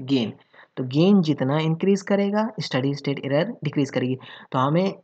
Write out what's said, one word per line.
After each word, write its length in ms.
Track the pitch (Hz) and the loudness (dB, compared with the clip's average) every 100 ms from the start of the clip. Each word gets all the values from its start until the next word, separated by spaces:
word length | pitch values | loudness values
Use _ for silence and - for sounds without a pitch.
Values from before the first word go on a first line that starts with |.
गेन। 280 | 127 131 107 - _ - - - | 0 0 0 -6 _ -20 -16 -8
तो 80 | |
गेन 360 | 127 139 180 202 | -2 2 6 6
जितना 360 | 156 139 131 151 | 4 0 0 0
इंक्रीज 440 | 160 160 185 196 | 0 0 2 0
करेगा, 460 | - 202 202 208 220 - | 0 0 0 0 -2 -6
स्टडी 340 | - 131 139 | -4 -2 -2
स्टेट 300 | 143 143 135 | -2 -4 -4
एरर 280 | 135 143 202 269 | 0 0 0 -4
डिक्रीज 260 | 147 151 131 | -4 -2 -2
करेगी। 260 | 127 127 131 - - - | 0 -2 -4 -8 -20 -6
तो 60 | 131 | 0
हमें 360 | 135 165 190 190 | 2 2 0 -4